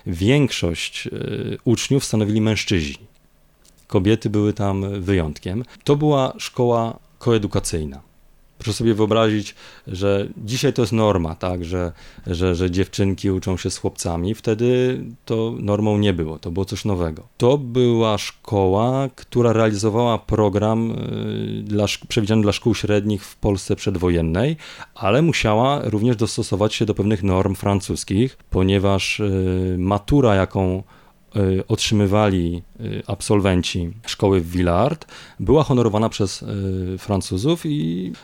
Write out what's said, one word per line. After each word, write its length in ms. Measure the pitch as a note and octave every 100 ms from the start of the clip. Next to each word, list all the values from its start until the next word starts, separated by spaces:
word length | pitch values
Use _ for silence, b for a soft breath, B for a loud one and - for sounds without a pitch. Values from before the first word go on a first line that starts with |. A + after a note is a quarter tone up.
| -
większość, 1000 | E2+ G2+ C#3+ C3+ - F2 D#2+ - - -
y, 520 | - - A2 A2+ G#2+
uczniów 400 | - A2 - C3+
stanowili 360 | - A2 G#2 A2
mężczyźni. 680 | G#2+ G#2 - F#2+ D2 C2+ - _ _ _ _ _ _ _ -
Kobiety 440 | G#2+ F#2 A2+ A2
były 220 | G#2 G#2
tam 480 | G2+ G2+ G2 F#2+ G2
wyjątkiem. 640 | F2+ G2 D#2 C#2+ F2+ G2+ B2+ B
To 120 | - D3
była 360 | D3+ C#3+ C3 A2+
szkoła 600 | - - A#2+ A#2 A2+ - _ -
koedukacyjna. 800 | - A2+ G2+ G2+ - E2 D2+ C#2 - _ _ _ _ -
Proszę 140 | -
sobie 220 | G2+ A#2
wyobrazić, 600 | G#2 G#2+ A2 A2 G#2+ G2 B B B -
że 420 | F#2 G2 G2 - -
dzisiaj 360 | G#2+ B2 C#3
to 100 | B2+
jest 100 | G#2+
norma, 420 | A2+ G#2+ F#2 E2
tak, 300 | F#2 F#2 F2+
że, 280 | E2+ F2+ F2 B B B -
że, 280 | E2+ F#2
że 160 | E2+ F2+
dziewczynki 600 | F2 F#2 - G2 F#2 G2
uczą 260 | F#2 F#2+ F2+
się 140 | F#2+
z 80 | -
chłopcami. 560 | G2 - F#2 E2+ F2+
Wtedy 640 | A2 - A2 A#2+ B2+ B2+ B2+ - A2+
to 300 | - A2+ A2+ A#2+
normą 400 | G#2 G#2 G#2+ G#2
nie 140 | G#2
było, 260 | F2 D#2+ D#2
to 120 | -
było 140 | F2
coś 200 | F#2 G2+
nowego. 440 | G#2+ F2+ E2 D#2 - -
To 220 | A#2+ D3
była 600 | B2 B2 B2 A2+ A2+ G#2
szkoła, 880 | - - - G2+ F#2+ G2 A#2+ C3 C3+ -
która 360 | - B2 A#2+
realizowała 640 | A2 A2 G2+ G#2+ G#2+ A#2+ A2
program, 720 | - A2 G#2 G2 G#2+ A2 A2+
y, 720 | A2+ A#2 A2 G#2+ G#2+ G#2+ G#2+
dla 220 | G#2 G#2
szk-, 220 | G2+ - -
przewidziany 360 | - G2+ A2
dla 100 | G#2
szkół 220 | - A#2+
średnich 500 | G#2 G2+ G#2 G#2 G2+
w 120 | - -
Polsce 400 | A2 G2 - G2+
przedwojennej, 800 | - F#2+ F2+ E2+ E2 E2 C#3 D#3+ B B B
ale 280 | - G2 A#2+
musiała 580 | E3 - A2+ G#2+ C3 C#3+
również 320 | B2 G#2 A#2+ A2+
dostosować 580 | A2 - A2 F#2 G#2+
się 120 | - G#2+
do 80 |
pewnych 280 | G#2 G2+ G#2+
norm 320 | F#2+ F#2 G2
francuskich, 840 | G2 G2+ G2 - E2 - F#2+ C3 - -
ponieważ, 720 | F#2 F#2+ G2 G2 G2 - -
y, 560 | G#2 F#2+ F#2 F#2 F#2 F2+
matura, 560 | F#2 G2+ - D3 B2
jaką, 480 | G2 F#2 G2+ F#2 F#2+ b b b _ _ G#2+
y, 300 | F#2+ F#2+ -
otrzymywali, 960 | A2 - G#2+ G2+ G#2 G#2+ F#2+ E2+ F2 - -
y, 220 | A2 G#2 -
absolwenci 840 | G2+ - G#2 F#2+ F2+ - F#2 E2+ G#2 -
szkoły 340 | - G2+ F#2+
w 100 | E2
Villard, 560 | F2+ F2 F2 C3 D#3+ - B B -
była 220 | G2+ D3
honorowana 460 | - B2 A#2 G#2 A2
przez, 340 | - G2 -
y, 560 | G#2 G#2 G2 F#2+ F#2 F#2
Francuzów 680 | - G2 - F#2 C3+ E3+ D#3+
i 460 | D3 D#3+ F3 F3 -